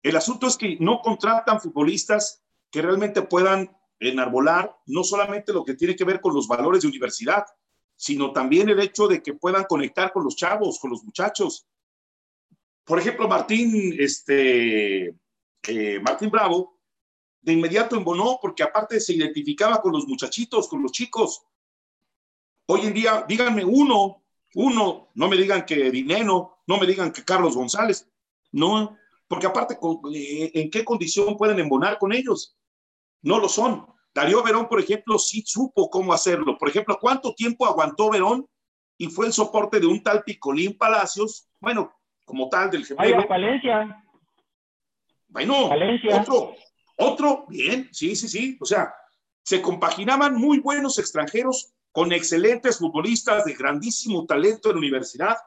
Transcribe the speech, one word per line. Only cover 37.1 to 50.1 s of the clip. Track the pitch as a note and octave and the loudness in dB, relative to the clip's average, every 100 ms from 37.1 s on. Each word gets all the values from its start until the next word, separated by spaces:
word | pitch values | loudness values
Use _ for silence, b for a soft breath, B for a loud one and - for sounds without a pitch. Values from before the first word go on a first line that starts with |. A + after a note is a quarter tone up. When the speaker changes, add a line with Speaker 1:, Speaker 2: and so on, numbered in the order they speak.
| C4+ B3+ | 0 -2
Speaker 1:
tiempo | - A#3 A#3 A#3+ | -4 -4 0 0
aguantó | D#3 D3+ D3 G#3+ | 2 0 2 2
Verón | G#3+ F#3+ B3 - _ _ _ _ _ | 4 2 0 -4 _ _ _ _ _
y | E3+ | -8
fue | E3 A#3 | -2 -2
el | |
soporte | A3+ - G#3+ G3+ G#3+ | 0 0 0 0 2
de | E3+ | 4
un | G3+ | 2
tal | G#3+ G#3+ | 2 0
Picolín | G#3+ - C#3 C#3+ F#3+ G3 | -2 -8 -4 -2 -2 0
Palacios? | A3 A3 F#3+ G3+ A3 - _ _ | 2 2 0 -2 -4 -4 _ _
Bueno, | A3+ A3+ - _ _ _ | -4 -2 -4 _ _ _
como | - C3 C3 | -12 -6 -2
tal, | F#3 G3 | 0 0
del | E3 A#2+ | -2 -6
gemelo. | C#3 G3+ G3 | 0 4 4
Speaker 2:
Ay, | G#3 | 2
Palencia. | F#3 G#3 C4 C4 A3 G#3+ G#3 _ _ _ _ _ _ _ _ _ _ _ _ _ | 0 0 -2 0 0 -2 -10 _ _ _ _ _ _ _ _ _ _ _ _ _
Speaker 1:
Bueno, | A2+ F3 C#4 G#3+ | -6 0 2 2
Speaker 2:
Palencia. | D3 F#3+ A#3+ A3 G3+ | 2 2 0 2 2
Speaker 1:
otro, | A3+ B3 - - _ _ _ - | 4 0 0 -12 _ _ _ 0
otro, | C4 B3+ C#4+ C4+ - | 0 2 0 0 -4
bien, | - C#3 B3+ C4 | -4 -2 -2 -6
sí, | - E3 G3 | -6 -4 -4
sí, | A3 | -6
sí. | G3+ C4 C4 | -6 -6 -6
O | |
sea, | G3 G3+ B3 - _ _ _ _ | -2 0 -2 -8 _ _ _ _
se | - F#3 | -2 0
compaginaban | F#3 F3 F3 F3+ G3+ | 0 0 -2 0 0